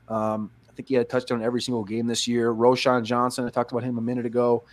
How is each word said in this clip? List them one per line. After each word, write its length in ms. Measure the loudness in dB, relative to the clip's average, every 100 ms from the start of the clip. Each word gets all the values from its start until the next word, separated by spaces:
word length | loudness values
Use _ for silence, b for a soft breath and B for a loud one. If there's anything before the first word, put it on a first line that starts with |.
| -6
Um, 420 | -4 -2 -2 -6 -12 _
I 40 |
think 160 | -16 -2
he 80 | 0
had 100 | 0
a 20 |
touchdown 360 | -2 -2 -2
every 180 | -2 -2
single 220 | -2 -4
game 240 | -4 -4 -2
this 200 | -2 0
year. 240 | 0 0
Roschon 520 | 4 4 6 4 2
Johnson, 420 | 2 0 0 -2 -4
I 60 |
talked 200 | -2 -2
about 120 | -4
him 160 | -4 -4
a 20 |
minute 240 | -4 -4 -2
ago. 380 | 0 2 2 b